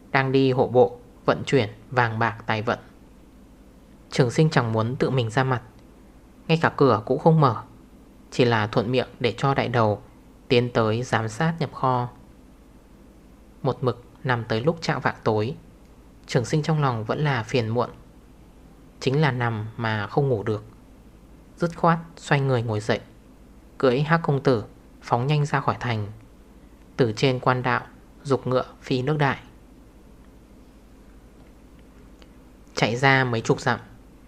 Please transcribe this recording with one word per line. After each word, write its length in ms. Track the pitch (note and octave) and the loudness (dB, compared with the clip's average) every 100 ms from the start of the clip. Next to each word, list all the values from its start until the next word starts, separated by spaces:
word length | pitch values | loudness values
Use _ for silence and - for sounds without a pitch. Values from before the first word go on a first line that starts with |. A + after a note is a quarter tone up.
| - | -4
đang 220 | C3+ C3+ | -2 2
đi 200 | C3+ C3+ | 4 4
hộ 160 | B2+ A2+ | 2 4
bộ 300 | A#2+ A#2+ - - - | 6 4 2 -18 -6
vận 180 | - A#2+ - | -2 -2 0
chuyển 220 | C#3 G#2+ - - | 0 0 -6 -6
vàng 280 | B2 A#2 A2 | 0 0 0
bạc 180 | A2+ A2 - | -4 -4 -4
tài 160 | A2 | -4
vận. 160 | A2 G#2+ - - - - - - - - - - - - - | -2 -4 -8 -20 -20 -20 -20 -20 -20 -20 -20 -20 -20 -20 -6
Trường 200 | - D#3+ | -2 0
Sinh 200 | - D#3 | 2 2
chẳng 220 | D3+ A#2 | 2 0
muốn 240 | A2 A2 C3 | 0 -2 -2
tự 140 | - | -2
mình 200 | C3 A2+ | -2 -2
ra 140 | A#2 | 0
mặt, 180 | C3 B2 - - - - - - - - - | 0 -2 -6 -20 -20 -20 -20 -20 -20 -10 -2
ngay 100 | E3 | 0
cả 100 | C#3+ - | 2 2
cửa 260 | C#3 G#2+ - | 4 2 0
cũng 120 | C3+ | 0
không 220 | E3 D#3+ | 4 6
mở, 220 | C#3 G#2+ - - - - - - - | 4 0 -8 -20 -20 -20 -20 -20 -6
chỉ 140 | - | 2
là 220 | A#2+ A2+ G#2 | 2 2 0
thuận 260 | B2 G#2+ | 0 0
miệng 160 | B2+ - - | 0 -2 -2
để 140 | A#2+ - | -4 0
cho 160 | C#3 | 0
đại 140 | C3 A#2 | 0 0
đầu 340 | A#2+ A2 G2+ - - - - - | 2 2 0 -6 -20 -20 -14 0
tiến 220 | A#2+ A#2+ | 2 2
tới 300 | A#2+ A2 A2+ | 2 0 0
giám 260 | B2 A2+ A2 | -2 -2 -2
sát 260 | A2 E3 E3 | -2 -2 -2
nhập 120 | C#3 | -6
kho. 360 | - C3 B2 B2 - - - - - - - - - - - - - - - | -2 0 0 -2 -10 -20 -20 -20 -20 -20 -20 -20 -20 -20 -20 -20 -20 -20 -8
Một 160 | C#3 - | -4 -2
mực 200 | B2+ - - - | -4 -4 -8 -10
nằm 200 | C3 A#2+ | -4 -4
tới 160 | A2+ A2+ | -2 -2
lúc 180 | C#3 E3 | -2 -2
chạng 200 | - C#3 | -2 -2
vạng 160 | C3+ - | -4 -4
tối, 300 | A#2+ G#2+ G#2+ D#3+ - - - - - - - | 0 0 0 -6 -16 -20 -20 -20 -20 -20 -4
Trường 180 | C#3+ | -2
Sinh 180 | A#2 D#3 | 0 -2
trong 180 | D3 D#3 | 0 0
lòng 240 | C#3 A#2 | 0 -2
vẫn 140 | G#2+ A#2+ | -4 -2
là 180 | D3 B2+ | 0 -2
phiền 260 | G#2+ C3 A2 | -2 -2 0
muộn. 220 | A#2 A#2 - - - - - - - - - - - | -2 -4 -6 -20 -20 -20 -20 -20 -20 -20 -20 -20 -8
Chính 180 | C3+ C#3 | -2 0
là 100 | D3+ | 0
nằm 340 | B2 A#2+ A2 A2 - | 0 -2 -4 -8 -6
mà 300 | A2+ G#2+ G2+ | -4 -4 -4
không 220 | - C#3 | -2 0
ngủ 140 | A2 | 0
được. 220 | G2+ G#2 - - - - - - - - - - | -2 -6 -8 -20 -20 -20 -20 -20 -20 -20 -20 -8
Dứt 200 | E3+ - | -8 0
khoát 220 | F3 E3 - - | 2 0 -2 -14
xoay 240 | - C#3+ | -2 0
người 220 | C3+ B2 | 2 0
ngồi 180 | A#2 G#2+ | 0 -4
dậy, 200 | G#2 A2+ - - - - - - - - | -2 -4 -6 -20 -20 -20 -20 -20 -20 -2
cưỡi 220 | C3 B2 | 2 2
Hắc 200 | D3+ E3 | 2 0
công 200 | E3 C#3 | 0 0
tử 220 | C#3 A#2 G2+ - - - | 2 0 -2 -14 -20 -20
phóng 240 | - A#2+ C3+ | -4 -2 0
nhanh 200 | D3+ C#3+ | 0 0
ra 140 | C#3+ | -2
khỏi 160 | B2+ A2 | -2 -4
thành, 320 | B2 A2 G2+ G#2+ - - - - - - - - | -4 -4 -6 -12 -20 -20 -20 -20 -20 -20 -8 -2
từ 160 | B2 | 0
trên 280 | G#2+ C#3 B2+ | 2 0 0
quan 220 | C3+ B2 | 0 0
đạo 200 | B2 A#2+ - - - - | 0 -4 -6 -16 -20 -12
giục 240 | C#3+ B2+ B2 | -2 -2 0
ngựa 180 | B2+ - - | -2 -2 -8
phi 220 | - C3 | -4 -2
nước 160 | B2+ D3+ | -2 0
đại. 200 | C#3+ A#2+ - - - - - - - - - - - - - - - - - - - - - - - - - - - - - - - - - | 0 -2 -8 -20 -20 -20 -20 -20 -20 -20 -20 -20 -20 -20 -20 -20 -20 -20 -20 -20 -20 -20 -20 -20 -20 -20 -20 -20 -20 -20 -20 -20 -20 -20 -12
Chạy 220 | - A#2+ A#2+ | -4 -2 2
ra 280 | C3+ C3+ | 4 4
mấy 160 | C3 A2+ | 2 -2
chục 200 | A2 C3+ | 0 0
dặm, 200 | B2+ A2 - - - - | 0 -4 -6 -20 -20 -20